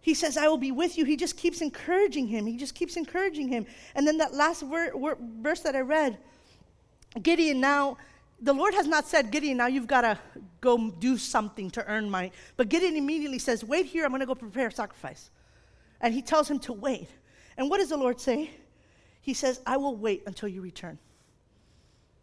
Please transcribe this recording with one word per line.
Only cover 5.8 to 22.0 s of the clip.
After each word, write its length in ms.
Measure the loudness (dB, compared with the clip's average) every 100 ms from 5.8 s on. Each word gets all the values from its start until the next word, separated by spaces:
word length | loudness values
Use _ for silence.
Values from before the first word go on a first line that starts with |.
| 2 2 2 -2 -16 -20 _ -20 _ _ _ _ _ -2
Gideon 400 | 2 4 4 4
now, 360 | 4 4 2 -2 -16 -20 _ _
the 120 | 0
Lord 200 | 4 4
has 120 | 2 2
not 220 | 2 4
said, 240 | 2 2
"Gideon, 240 | 0 0 0
now 120 | 2
you've 200 | 0 2
gotta 320 | 4 4 0 -6 -20 -20 0
go 320 | 4 4 2
do 260 | -2 0 0
something 540 | 0 -2 -2 -8 -8
to 140 | -6 -4
earn 240 | -4 -2
my," 200 | -4 -4 -10 -20 -2
but 100 | 2
Gideon 300 | 4 2 0
immediately 420 | 0 -2 -2 -4
says, 240 | -2 -2
"Wait 220 | 0 0 0
here, 180 | 0
I'm 80 | -2
gonna 140 | -2 -2
go 100 | -4
prepare 320 | -6 -4 -4
a 40 |
sacrifice." 580 | -2 -8 -8 -14 -14 -20 _ _ _ _ _ _ _
And 120 | 0
he 80 | 0
tells 300 | 2 2 2
him 80 | -2
to 120 | -6
wait. 340 | -6 -4 -4 -8 -20 _ _ -20 -6
And 140 | 0
what 80 | 2
does 100 | 2
the 80 | 2
Lord 240 | 0 0
say? 320 | 0 0 -2 -12 _ _ _ _ _ _
He 120 | -6
says, 280 | -2 -2 -2 -2
"I 120 | 0
will 180 | 0 -2
wait 280 | -2 -2 -4
until 220 | -8 -8
you 100 | -8
return. 400 | -12 -12 -14 -16 _ _ _ _ _ _ _ _ _ _